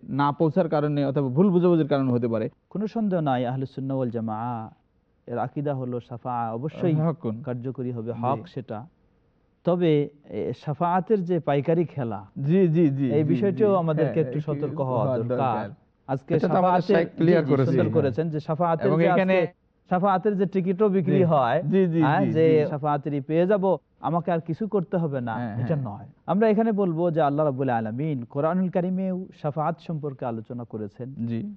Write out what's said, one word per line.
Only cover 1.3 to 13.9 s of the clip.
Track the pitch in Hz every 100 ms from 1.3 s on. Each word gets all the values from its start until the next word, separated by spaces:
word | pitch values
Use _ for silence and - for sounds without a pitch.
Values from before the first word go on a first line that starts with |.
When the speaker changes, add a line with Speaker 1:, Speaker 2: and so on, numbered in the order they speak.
| 127 202
Speaker 1:
বুঝাবুঝির | 180 175 170 147
কারণে | 143 135
হতে | 120 120
পারে। | 110 110 _ _
Speaker 2:
কোনো | 185 214
সন্দেহ | 226 214 180
নাই, | 147 127 123
আহলুস | 131 131 -
সুন্নাহ | 135 135
ওয়াল | 127
জামাআহ | 117 113 107 120 120 110 _ _ _ _ _ -
এর | 120
আকীদা | 120 151 143
হলো | 139 127 123
শাফাআ | - 120 127 120 117
অবশ্যই | 117 151 - 180 156
Speaker 1:
হকুন। | 160 151 160 110
Speaker 2:
কার্যকরী | 123 120 123 123 123
হবে, | 120 113
Speaker 1:
জি। | 117
Speaker 2:
হক | 117 135 -
সেটা। | - 117 110 139 _ _ _ _ _ _ _ -
তবে | 175 175 151 143 - -
এ, | 104 80 127
শাফাআতের | - 143 175 185 170 220
যে | 175 180
পাইকারি | 147 143 139 165 170
খেলা, | - 120 101 101 -
Speaker 1:
জি, | 139 180 180
জি, | 160 160
জি, | 135 135
Speaker 2:
এই | 143
Speaker 1:
জি, | 151
Speaker 2:
বিষয়টিও | 170 202 180 214
Speaker 1:
জি। | 190
Speaker 2:
আমাদেরকে | 165